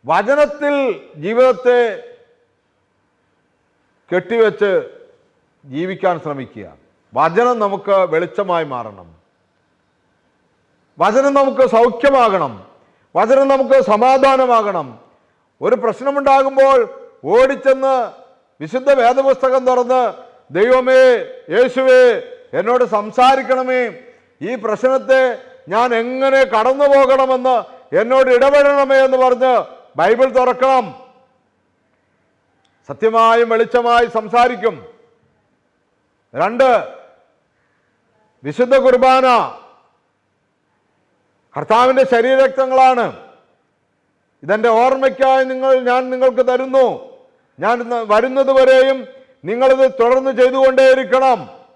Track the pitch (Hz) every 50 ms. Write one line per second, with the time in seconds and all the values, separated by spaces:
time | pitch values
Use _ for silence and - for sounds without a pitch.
0 | _ 127 156 185 208 226 277 294 294 294 294 294 294 285 - 185 180 247 185 156
1 | - - - 156 147 190 226 240 254 262 247 254 254 247 247 247 240 226 196 165
2 | - - - _ _ _ _ _ _ _ _ _ _ _ _ _ _ _ _ _
3 | _ _ _ _ _ _ _ _ _ _ _ _ _ _ _ _ _ _ _ _
4 | _ _ 175 185 180 180 226 233 220 214 - 214 208 202 185 165 131 - - -
5 | - _ _ _ _ _ _ _ _ _ _ _ _ 139 127 147 175 185 190 -
6 | 202 185 175 156 - 156 143 135 127 104 _ 113 98 85 71 _ _ _ _ _
7 | _ _ - 123 151 165 165 208 240 247 247 233 214 202 196 196 196 202 196 196
8 | 185 170 160 160 175 175 - - 202 185 175 170 160 143 131 123 113 107 104 95
9 | 87 82 82 82 _ _ _ _ _ _ _ _ _ _ _ _ _ _ _ _
10 | _ _ _ _ _ _ _ _ _ _ _ _ _ _ _ _ _ _ _ -
11 | 165 202 214 262 269 285 277 277 277 269 233 254 262 233 226 226 233 247 - -
12 | - 277 277 262 240 220 196 185 156 131 110 95 92 _ _ _ _ _ _ _
13 | _ _ _ 160 202 220 262 269 277 277 277 262 269 226 269 269 - - 214 208
14 | 240 262 269 269 269 269 262 262 262 247 240 226 214 202 190 170 147 131 113 -
15 | _ _ _ _ _ _ _ _ _ _ _ _ - - 247 220 208 226 196 -
16 | 247 277 277 285 277 277 269 277 269 277 269 269 269 269 269 254 226 202 - -
17 | - - _ _ - 143 196 240 262 269 277 - - 269 262 269 262 269 262 254
18 | 233 185 - - - _ _ _ _ _ _ _ 151 156 220 262 254 285 277 269
19 | 226 240 262 269 269 269 262 262 262 262 254 262 254 254 254 254 247 240 254 254
20 | 247 214 - - - - _ _ _ _ 131 175 208 247 254 254 254 254 262 262
21 | 262 254 247 214 165 - - - - - 160 214 254 254 - 262 262 262 254 254
22 | 254 247 220 170 - - - - - _ - 147 185 220 247 254 247 202 220 208
23 | 202 220 - 254 247 262 269 269 262 214 262 254 254 254 254 254 247 226 180 -
24 | - - _ _ _ _ _ _ 143 202 254 240 208 220 214 - 254 254 262 262
25 | - 269 262 262 262 254 226 - - - - - _ 151 180 220 240 254 240 226
26 | 233 247 254 262 269 269 269 269 262 - 233 214 220 254 269 277 285 277 277 277
27 | 269 254 269 262 262 262 262 254 247 254 254 226 - - - - _ _ 139 175
28 | 220 233 262 269 262 262 247 240 262 277 285 285 277 285 285 277 277 262 269 269
29 | 269 262 262 254 254 254 247 233 254 262 247 214 160 - - - _ _ _ 147
30 | 165 190 226 240 262 262 220 254 254 254 247 247 254 262 269 254 226 175 120 -
31 | - _ _ _ _ _ _ _ _ _ _ _ _ _ _ _ _ _ _ _
32 | _ _ _ _ _ _ _ _ _ _ _ _ _ _ _ _ _ - 139 -
33 | 214 220 220 226 226 226 226 233 233 226 226 226 233 233 - 247 233 233 233 240
34 | 240 233 233 226 214 202 208 240 240 254 254 190 202 226 175 131 - - - _
35 | _ _ _ _ _ _ _ _ _ _ _ _ _ _ _ _ _ _ _ _
36 | _ _ _ _ _ _ - 131 165 202 233 247 269 262 240 196 - - - -
37 | - _ _ _ _ _ _ _ _ _ _ _ _ _ _ _ _ _ _ _
38 | _ _ _ _ _ _ _ _ - 143 147 - 247 247 269 269 254 262 247 247
39 | 254 262 262 262 262 262 247 220 160 123 - - - - _ _ _ _ _ _
40 | _ _ _ _ _ _ _ _ _ _ _ _ _ _ _ _ _ _ _ _
41 | _ _ _ _ _ _ _ _ _ _ _ 139 151 - 214 233 247 254 262 269
42 | 262 269 247 233 226 254 262 262 269 262 262 262 262 254 262 262 262 262 254 240
43 | 220 160 110 - - - _ _ _ _ _ _ _ _ _ _ _ _ _ _
44 | _ _ _ _ _ _ _ _ - 147 202 214 220 240 226 226 240 262 269 262
45 | 262 262 262 262 269 262 262 262 262 262 262 254 262 262 262 254 254 247 247 254
46 | 262 254 254 254 262 254 240 247 254 247 254 247 262 262 254 269 254 226 156 120
47 | - - - _ _ _ _ _ _ _ _ - 156 208 240 240 240 233 240 233
48 | 226 208 208 214 240 262 254 277 269 262 269 262 262 262 262 262 262 269 269 262
49 | 220 - - - _ _ _ _ - 165 220 240 262 262 262 262 269 262 262 -
50 | 233 240 254 262 262 269 247 220 247 254 254 269 269 262 262 262 262 262 262 262
51 | 262 - 254 262 269 262 247 190 - - - - - _ _